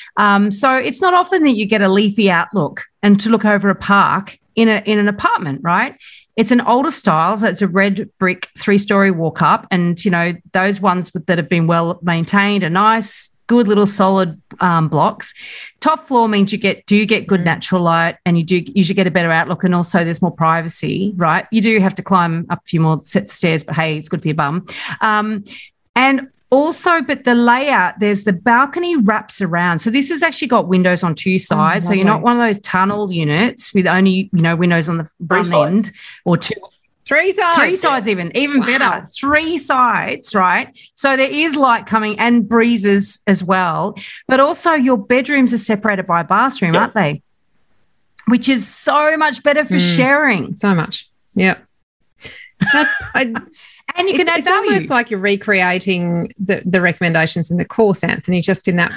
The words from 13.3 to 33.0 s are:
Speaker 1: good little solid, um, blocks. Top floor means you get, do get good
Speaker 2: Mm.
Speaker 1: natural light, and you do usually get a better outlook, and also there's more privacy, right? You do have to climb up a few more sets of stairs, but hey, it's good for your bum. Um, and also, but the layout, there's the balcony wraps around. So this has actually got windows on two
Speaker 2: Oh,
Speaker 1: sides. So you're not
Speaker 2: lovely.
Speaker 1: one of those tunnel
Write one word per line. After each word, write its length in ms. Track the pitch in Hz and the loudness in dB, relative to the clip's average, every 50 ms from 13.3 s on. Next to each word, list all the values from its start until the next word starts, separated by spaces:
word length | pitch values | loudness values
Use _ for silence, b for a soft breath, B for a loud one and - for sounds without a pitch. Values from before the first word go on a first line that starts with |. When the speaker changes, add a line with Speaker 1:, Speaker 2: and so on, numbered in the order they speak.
| _ _ _ - | _ _ _ 0
Speaker 1:
good 180 | 233 240 240 | 2 2 4
little 200 | 202 208 202 208 | 4 2 2 2
solid, 540 | 196 - - 196 190 196 190 185 175 156 - _ _ - - | 0 2 2 2 2 2 2 0 -2 -4 -12 _ _ -8 -4
um, 260 | - 180 170 165 160 147 | -2 0 2 2 0 0
blocks. 460 | 156 147 160 214 - - - - - B B B B B B B B - | 0 0 0 0 -2 -4 -10 -12 -12 B B B B B B B B -4
Top 260 | - 302 320 311 - | -2 -2 -2 -2 -4
floor 220 | - 269 240 226 220 | -2 0 2 2 2
means 240 | 208 202 196 202 214 | 2 2 0 0 0
you 60 | - | -2
get, 280 | - 196 - - - | -2 -2 -2 -2 -2
do 180 | - 202 208 214 | 0 2 2 2
get 220 | 196 226 170 - | 2 0 -2 0
good 140 | - 196 180 | 0 0 0
Speaker 2:
Mm. 40 | 160 | 0
Speaker 1:
natural 380 | 170 156 - - - 185 185 175 | 0 -2 -2 -4 -2 0 0 2
light, 340 | 165 165 165 165 170 - _ - | 2 2 2 0 -2 -4 _ -2
and 140 | 180 170 170 | 0 0 0
you 60 | 160 | 0
do 180 | 156 185 175 - - - | 0 -2 -2 -2 -2 0
usually 200 | 196 180 160 196 | 0 0 2 2
get 120 | 196 185 185 | 0 0 0
a 20 | |
better 220 | 151 180 170 165 160 | 0 0 0 0 0
outlook, 320 | 160 - 135 175 - - | 0 0 -2 -4 -2 0
and 100 | 180 180 | 0 0
also 300 | 175 175 - - 185 170 | 0 0 0 0 0 0
there's 180 | 165 170 - 190 | 0 -2 -2 -2
more 80 | 170 | -4
privacy, 840 | 165 - 165 160 160 165 165 165 - - - 156 - - 196 208 196 | -2 0 0 0 0 0 -2 -6 -8 -8 -6 -6 -4 -4 -4 -4 -4
right? 300 | 175 175 156 160 185 - - | -2 0 0 0 0 -2 -2
You 100 | 220 226 | -2 0
do 200 | 202 226 220 214 | 2 2 2 2
have 140 | 190 190 190 | 2 0 0
to 60 | - - | -4 -4
climb 440 | - 196 180 170 165 165 165 170 - | 0 0 2 2 0 -2 -4 -4 -6
up 100 | 180 - _ | -8 -8 _
a 40 | - | -4
few 120 | - 165 | -2 0
more 200 | 160 160 156 147 | 2 2 0 0
sets 300 | - - - 185 196 - | -2 -2 -2 -2 -2 -2
of 60 | - | -6
stairs, 280 | - - 170 160 160 160 | -4 -2 0 -2 -2 -4
but 100 | - 160 | -4 -4
hey, 220 | 160 160 160 156 | -2 -2 -2 -4
it's 120 | 156 156 - | -6 -8 -8
good 140 | - 160 - | -8 -6 -4
for 60 | 160 | -4
your 60 | 151 | -2
bum. 280 | 156 151 143 156 185 190 B B B B B 160 B | -2 -2 -2 -2 -4 -8 B B B B B -8 B
Um, 440 | - 220 214 214 208 214 220 202 202 B B B B B B _ _ _ - | -2 0 0 0 -2 -2 -6 -8 -10 B B B B B B _ _ _ -2
and 320 | 240 254 269 269 254 262 - _ _ _ - | 2 2 2 2 0 -2 -8 _ _ _ 0
also, 520 | 247 277 294 320 320 - - 370 339 330 254 | 2 2 2 2 0 -2 0 2 0 0 0
but 220 | - 285 277 - | -2 -4 -2 0
the 100 | 247 240 | 0 2
layout, 640 | 240 240 240 233 254 277 294 262 208 180 175 - - | 4 4 4 2 2 2 0 0 2 0 0 -2 -2
there's 240 | 208 208 208 196 - | 0 0 0 0 0
the 80 | 214 185 | -2 -2
balcony 640 | 170 - 247 233 240 277 277 - 349 349 349 349 | 0 2 2 4 4 2 0 0 -4 -2 0 0
wraps 460 | 294 202 196 202 - - - - - 202 | 2 2 2 0 0 -4 -6 -6 -4 -4
around. 380 | 165 170 170 175 180 170 160 | -2 -2 0 0 0 0 0
So 100 | - 226 | -2 -2
this 180 | 220 277 277 277 | 0 0 0 -2
has 120 | 339 285 339 | -2 -2 -2
actually 260 | 330 - - 311 240 | -2 -2 -2 -4 0
got 180 | 247 214 165 170 | 0 0 2 2
windows 340 | 185 185 180 180 180 170 185 | 2 2 4 2 2 0 0
on 120 | 170 151 | -2 -4
two 200 | - - 185 185 | -2 -2 0 0
Speaker 2:
Oh, 40 | 185 | 0
Speaker 1:
sides. 480 | - - 165 156 156 160 175 180 170 | 0 0 0 2 2 2 2 0 0
So 60 | 175 202 | 0 0
you're 140 | 190 190 | 2 2
not 160 | 202 220 - 160 | 2 2 2 0
Speaker 2:
lovely. 20 | |
Speaker 1:
one 160 | 240 240 240 | 0 2 2
of 60 | 240 | 2
those 120 | 226 202 202 | 0 0 -2
tunnel 520 | - - - 185 190 202 208 208 | -6 -4 -2 0 0 0 0 -4